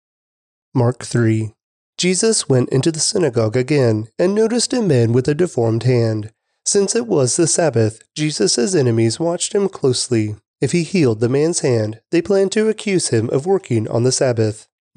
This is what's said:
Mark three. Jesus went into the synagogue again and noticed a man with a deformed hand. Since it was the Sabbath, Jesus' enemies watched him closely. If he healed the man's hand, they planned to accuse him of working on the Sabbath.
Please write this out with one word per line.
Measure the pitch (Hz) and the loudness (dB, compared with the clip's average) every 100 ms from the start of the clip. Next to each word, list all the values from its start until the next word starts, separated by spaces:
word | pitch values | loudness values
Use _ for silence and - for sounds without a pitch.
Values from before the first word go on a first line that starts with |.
| _ _ _ _ _ _ _ | _ _ _ _ _ _ _
Mark | 139 117 - | -2 0 -2
three. | - 123 113 110 107 - _ _ _ - | -4 0 2 0 -4 -10 _ _ _ -4
Jesus | 180 180 226 220 - | -2 0 0 0 0
went | 131 - | 0 2
into | 131 170 | 0 0
the | 156 | -2
synagogue | - 202 151 117 110 123 | -2 0 0 0 0 0
again | 127 147 120 110 110 - | 0 2 2 0 -2 -2
and | 180 | 0
noticed | 208 220 240 - | 2 0 0 -2
a | 254 | -2
man | 202 127 117 | 2 2 2
with | 120 135 | 2 0
a | 147 | 0
deformed | 117 - 113 117 | -2 0 0 0
hand. | 127 123 113 110 107 _ _ _ - | 0 2 0 -2 -8 _ _ _ -2
Since | 202 196 233 | 0 0 -2
it | 233 | 0
was | 165 127 - | 0 2 0
the | 165 | 0
Sabbath, | - 160 120 110 - _ - | 2 0 2 0 -2 _ -4
Jesus' | 151 147 190 - 226 | -4 0 0 0 0
enemies | 180 123 113 113 110 | 2 2 2 0 0
watched | 165 175 - | -4 -4 -2
him | 208 196 | -2 -2
closely. | - 139 120 - 117 107 104 _ - | 0 -2 0 -2 -2 -2 -6 _ -6
If | 139 | -2
he | 175 | 0
healed | 156 190 127 107 | 0 2 2 2
the | 120 | 0
man's | 135 160 175 | 2 0 0
hand, | 147 117 107 113 _ | 0 0 -2 -8 _
they | 170 | -2
planned | 170 196 196 | 2 2 2
to | 214 220 | 0 0
accuse | 214 208 180 - | -2 -2 -2 0
him | 113 113 | 0 0
of | 135 175 | -2 0
working | 190 - 113 110 | -2 0 -4 -2
on | 120 | 0
the | 123 | 0
Sabbath. | - 135 113 110 - - _ _ | 0 0 0 -2 -4 -14 _ _